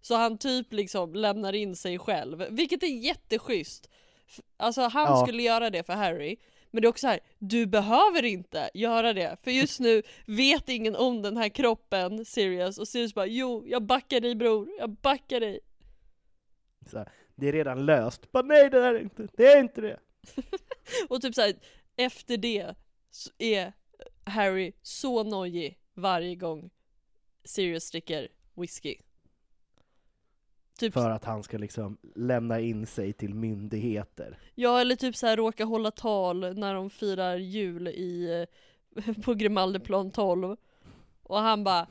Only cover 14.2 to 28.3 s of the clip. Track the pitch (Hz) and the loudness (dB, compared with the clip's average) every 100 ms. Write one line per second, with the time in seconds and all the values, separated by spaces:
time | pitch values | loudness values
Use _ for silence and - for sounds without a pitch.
14.2 | 240 220 233 220 202 415 233 208 277 269 | 0 0 2 2 -2 -8 -8 -2 0 0
15.2 | - 247 220 196 - - - - _ _ | -2 -4 -4 -6 -14 -20 -20 -20 _ _
16.2 | _ _ _ _ _ _ - 107 104 _ | _ _ _ _ _ _ -16 -14 -14 _
17.2 | _ - 139 151 139 127 143 147 113 - | _ -6 -2 0 0 0 4 4 4 -4
18.2 | - 254 262 302 277 262 247 226 202 - | -2 0 6 10 10 8 4 0 -4 -10
19.2 | 214 - 254 285 240 - 214 - _ _ | -8 6 10 10 8 -2 -10 -10 _ _
20.2 | - - - 381 - - - 508 349 254 | -18 -12 -10 -10 -12 -18 -8 -4 -2 -2
21.2 | 262 233 208 190 - - _ - 254 - | -2 2 2 0 -10 -20 _ -4 -4 -4
22.2 | - 233 233 208 175 - _ _ _ - | -6 -4 -2 -4 -6 -14 _ _ _ -20
23.2 | - - 226 202 185 - _ - - _ | -18 -6 0 0 -2 -10 _ -20 -20 _
24.2 | - 214 202 190 185 - - - 269 240 | -8 -2 0 0 -4 -8 -14 -6 -2 -2
25.2 | 214 202 180 175 151 - _ - 190 180 | -2 -4 -4 -6 -8 -10 _ -6 -2 0
26.2 | 175 175 180 156 180 _ _ _ _ _ | -2 -6 -8 -8 -12 _ _ _ _ _
27.2 | _ _ - - 180 165 - 165 - 156 | _ _ -10 -4 -2 -2 -6 -10 -6 -8
28.2 | - | -8